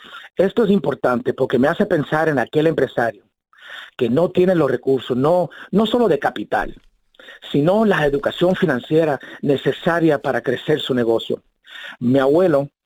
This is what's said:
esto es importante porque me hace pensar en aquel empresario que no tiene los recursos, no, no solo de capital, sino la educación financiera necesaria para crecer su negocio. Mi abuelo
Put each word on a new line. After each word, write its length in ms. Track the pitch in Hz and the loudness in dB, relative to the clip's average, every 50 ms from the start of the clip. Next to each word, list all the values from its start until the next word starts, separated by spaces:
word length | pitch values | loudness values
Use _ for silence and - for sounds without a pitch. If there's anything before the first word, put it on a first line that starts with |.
| - - - - - - _ | -14 -20 -20 -20 -20 -12 _
esto 280 | - 175 196 - 233 233 | 0 0 0 2 0 2
es 60 | 185 | 2
importante 600 | 202 196 - 151 131 - - 131 123 117 - 131 123 | 2 2 2 -2 -4 -2 -2 0 0 0 -2 -4 -2
porque 260 | - 135 123 - 120 | -2 -2 0 0 2
me 100 | 127 147 | 2 2
hace 180 | 170 - 208 | 2 0 0
pensar 420 | - 185 156 135 - - 156 160 160 | 0 0 -2 -2 0 -2 0 0 0
en 100 | 147 131 | 0 0
aquel 280 | 113 - - 151 151 | -2 -2 0 0 2
empresario 580 | 165 151 139 135 117 - - 120 113 - - _ _ _ _ _ _ _ - - - - - - - _ | 2 2 0 -2 -2 0 -2 -2 -2 -4 -8 _ _ _ _ _ _ _ -20 -20 -20 -18 -18 -20 -16 _
que 140 | - 127 113 | -4 -2 0
no 200 | 120 151 175 180 | 2 2 0 0
tiene 240 | 180 180 180 185 185 | 2 2 2 2 4
los 160 | 165 151 131 | 2 2 0
recursos, 460 | 123 117 - 135 135 123 - - 131 | 0 -2 0 0 -2 -2 0 -4 -4
no, 320 | 120 135 151 175 180 170 160 - - - - | 0 2 2 2 2 0 -2 -6 -16 -12 -2
no 160 | - 190 226 | 0 0 0
solo 220 | 214 - 247 240 208 | 2 0 0 2 2
de 100 | 156 135 | 2 0
capital, 560 | - 131 - 107 104 - - 107 - - - - _ _ _ _ _ _ _ _ - - - - - - | 0 -4 -4 -4 -8 -4 -4 -4 -4 -4 -10 -14 _ _ _ _ _ _ _ _ -20 -20 -20 -20 -14 -4
sino 340 | - 147 143 170 190 214 226 | -2 0 2 2 2 2 2
la 220 | 208 185 160 151 | 2 2 2 0
educación 480 | 147 139 143 - - - - 180 180 185 | 0 0 0 -2 -4 -2 0 0 0 0
financiera 680 | - - 160 135 120 - - 156 156 165 151 139 - - - - - - | 0 0 0 0 -2 -2 0 0 2 2 2 -2 -4 -6 -14 -16 -8 -2
necesaria 760 | 143 143 131 - 139 131 - - 175 165 170 160 160 147 139 | -2 -2 0 0 -2 -4 -2 -2 -2 0 2 2 2 2 0
para 220 | - 147 123 120 | -2 -2 -4 -2
crecer 400 | - - 123 127 - - 156 135 | -2 -4 -4 -4 -2 -2 -2 -2
su 140 | - - 135 | -2 -2 -2
negocio. 480 | 123 120 113 117 107 - - - - _ _ _ _ _ - - - - - - - | 0 0 2 0 0 0 -4 -8 -8 _ _ _ _ _ -20 -20 -18 -18 -18 -12 -4
Mi 200 | 120 120 131 139 | -2 0 2 2
abuelo 520 | 131 139 147 170 190 180 147 139 143 143 _ _ _ | 2 4 4 4 4 4 2 0 0 -2 _ _ _